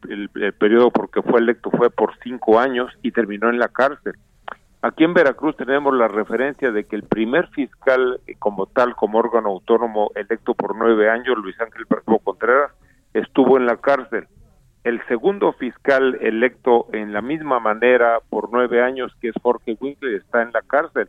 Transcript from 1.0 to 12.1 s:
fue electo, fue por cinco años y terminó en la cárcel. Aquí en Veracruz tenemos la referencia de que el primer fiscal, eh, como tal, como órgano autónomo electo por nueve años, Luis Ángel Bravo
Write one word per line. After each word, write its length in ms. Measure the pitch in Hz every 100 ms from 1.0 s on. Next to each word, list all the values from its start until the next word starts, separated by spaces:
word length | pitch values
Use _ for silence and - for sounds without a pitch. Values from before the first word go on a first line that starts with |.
| 101 104
fue 180 | - 117
electo, 300 | 117 - 101
fue 180 | 127 120
por 220 | - 107 -
cinco 380 | 120 123 - 110
años 320 | 135 123 123 -
y 80 | 120
terminó 400 | 117 101 101 113
en 80 | 120
la 100 | 117
cárcel. 460 | - 135 143 104 - _ _ - - _ -
Aquí 200 | 117 -
en 100 | 165
Veracruz 420 | 180 139 120 156 -
tenemos 380 | 123 139 143
la 140 | 131 113
referencia 640 | 104 101 110 135 139 131
de 100 | 107
que 120 | 101 107
el 80 |
primer 420 | - 104 110 151 180
fiscal, 680 | - 127 _ - 127 127 127 -
eh, 80 | -
como 260 | 104 98 98
tal, 300 | - 123 113
como 220 | 107 110
órgano 320 | 117 117 107
autónomo 600 | 92 - 117 117 107 104 -
electo 380 | 101 113 -
por 200 | 113 101
nueve 340 | 101 117 110 107
años, 300 | 117 127 113
Luis 160 | 95 -
Ángel 240 | 113 110 113
Bravo 300 | 107 -